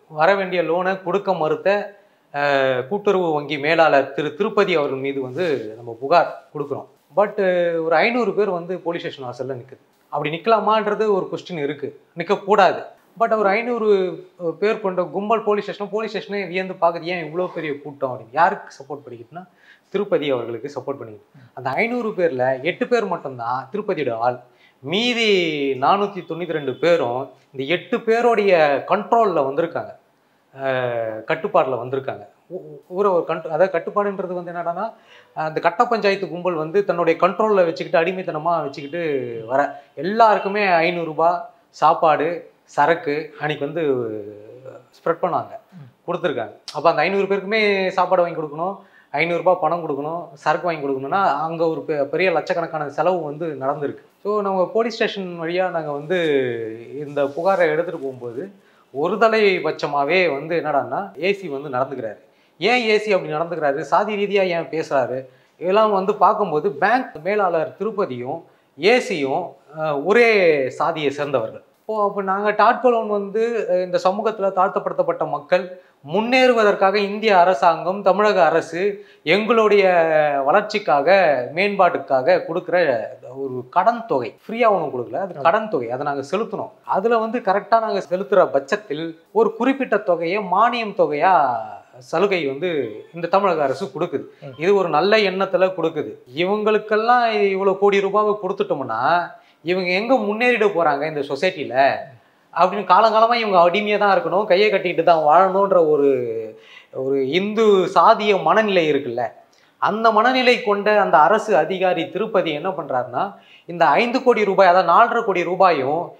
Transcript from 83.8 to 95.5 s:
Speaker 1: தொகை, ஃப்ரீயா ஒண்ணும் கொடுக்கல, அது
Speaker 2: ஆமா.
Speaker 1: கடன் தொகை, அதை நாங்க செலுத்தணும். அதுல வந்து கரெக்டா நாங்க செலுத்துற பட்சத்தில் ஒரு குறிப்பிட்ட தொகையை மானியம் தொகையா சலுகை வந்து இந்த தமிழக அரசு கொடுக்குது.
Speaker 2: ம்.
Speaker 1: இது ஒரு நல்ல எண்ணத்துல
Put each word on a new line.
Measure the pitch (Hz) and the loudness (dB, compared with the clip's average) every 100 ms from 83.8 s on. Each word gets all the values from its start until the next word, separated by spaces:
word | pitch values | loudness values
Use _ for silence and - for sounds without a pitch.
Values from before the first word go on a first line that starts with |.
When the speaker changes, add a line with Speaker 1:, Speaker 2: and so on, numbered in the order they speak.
| 208 240 226 | 2 0 -2
Speaker 1:
தொகை, | 139 113 - - | -2 -2 -10 -12
ஃப்ரீயா | 226 226 | 0 2
ஒண்ணும் | 190 147 | 2 0
கொடுக்கல, | 127 110 135 | -6 -6 -6
அது | 190 160 | -8 0
Speaker 2:
ஆமா. | |
Speaker 1:
கடன் | 139 208 220 | 2 2 0
தொகை, | 156 117 | -4 -4
அதை | 127 143 | -4 -4
நாங்க | 143 131 | -4 -4
செலுத்தணும். | 190 226 190 113 - - | -4 -4 -6 -10 -12 -4
அதுல | 160 226 226 | 0 2 2
வந்து | 220 233 | 0 -2
கரெக்டா | 226 214 202 226 | 0 -2 2 0
நாங்க | 220 202 - | 2 -4 -4
செலுத்துற | 185 196 196 160 | -6 2 4 4
பட்சத்தில் | 139 - 208 - 151 165 160 _ | 2 -2 -6 -6 -8 -8 -12 _
ஒரு | 202 226 226 | 0 0 2
குறிப்பிட்ட | 254 269 214 208 | 0 0 0 -2
தொகையை | - 170 165 202 | 0 -2 0 -4
மானியம் | 185 185 240 240 214 190 | 0 2 2 2 -4 0
தொகையா | 156 147 180 175 135 117 110 101 - 123 | 0 2 4 4 4 0 -6 -14 -20 -20
சலுகை | - 165 196 185 139 | -6 -2 0 0 -4
வந்து | 135 180 156 117 107 - | -4 -4 -4 -4 -8 -16
இந்த | 170 170 | -10 -2
தமிழக | 190 196 160 | 0 2 0
அரசு | 139 123 196 | 0 -2 -6
கொடுக்குது. | 147 170 139 - - | -6 -6 -6 -8 -14
Speaker 2:
ம். | 143 127 | -20 -4
Speaker 1:
இது | 170 202 | 2 2
ஒரு | 175 | 2
நல்ல | 151 190 220 | 2 2 2
எண்ணத்துல | 196 185 190 | 2 0 -2